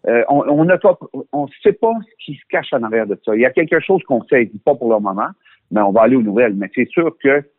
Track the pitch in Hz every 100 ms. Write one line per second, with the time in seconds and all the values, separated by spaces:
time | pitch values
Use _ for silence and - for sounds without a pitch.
0 | - 117 - 143 - 147 170 180 202 175
1 | - 135 - 143 139 - 208 - 226 226
2 | 226 _ - 139 _ 180 - 135 113 113
3 | 107 95 - 110 123 - 156 165 - 190
4 | - 120 - 135 107 104 - 143 117 110
5 | 104 98 139 196 _ _ _ 104 101 104
6 | 113 131 110 101 120 98 95 - 120 175
7 | 165 - 135 143 143